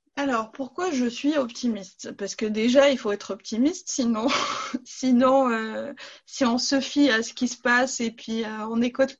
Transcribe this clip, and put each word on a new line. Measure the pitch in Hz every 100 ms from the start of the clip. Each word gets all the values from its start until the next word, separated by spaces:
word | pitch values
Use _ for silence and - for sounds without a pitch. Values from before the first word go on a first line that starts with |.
| _
Alors, | - 277 233 220
pourquoi | - 254 - 370
je | 269 240
suis | 233 285 302
optimiste ? | 240 - 240 208 185 - -
Parce | - 196 -
que |
déjà, | 214 214 233 262 277
il | 254
faut | 214
être | 202 -
optimiste, | 202 - 220 277 370 -
sinon, | - 233 220 254
<laughs> | - - - - 254
sinon, | - - 254 247 262 269 254
euh, | 220 220 214 220 - - - -
si | -
on | 254 247
se | - 269
fie | 262 285 285
à | 220
ce | 226
qui | - 247
se | -
passe | 240 247 254 -
et | 226
puis, | 226 - 226
euh, | 214 214 220
on | 226
écoute, | 247 247 269